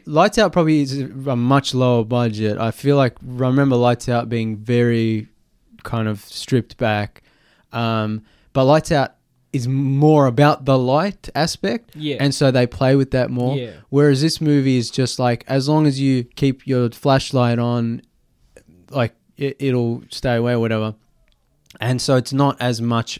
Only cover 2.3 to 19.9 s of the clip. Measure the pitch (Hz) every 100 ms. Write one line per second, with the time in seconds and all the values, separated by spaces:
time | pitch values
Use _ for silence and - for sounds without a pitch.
2.3 | 104 107 104 113 - 139 143 127 - 127
3.3 | 123 131 135 139 123 120 120 - 120 117
4.3 | 117 110 104 110 120 120 117 113 110 110
5.3 | _ _ _ _ - - 117 110 104 -
6.3 | - - 127 - - 117 104 104 - _
7.3 | _ _ _ _ 117 117 113 107 107 -
8.3 | _ _ 139 131 156 - 156 127 _ _
9.3 | _ _ 139 120 135 135 135 151 156 135
10.3 | 117 147 147 131 135 123 143 196 190 -
11.3 | - 165 - 196 233 _ 151 151 127 139
12.3 | 135 139 127 123 - 131 139 135 131 120
13.3 | 123 123 139 117 78 - 139 147 131 160
14.3 | - 156 147 135 127 117 - 127 - 123
15.3 | 120 - 135 131 156 151 135 135 127 123
16.3 | - 139 131 - 127 120 - 139 135 -
17.3 | 135 120 117 120 120 117 117 - _ _
18.3 | _ _ _ _ 85 90 139 113 _ _
19.3 | - 139 - 139 123 120